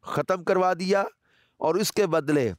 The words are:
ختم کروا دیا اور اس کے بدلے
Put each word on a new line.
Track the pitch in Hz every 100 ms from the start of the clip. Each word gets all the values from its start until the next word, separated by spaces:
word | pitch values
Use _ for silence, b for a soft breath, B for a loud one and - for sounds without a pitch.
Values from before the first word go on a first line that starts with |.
ختم | - - 147 185
کروا | 170 190 185 185
دیا | 185 196 214 _ _ _ _ _
اور | 151
اس | 170 214
کے | - 196
بدلے | 160 147 147 120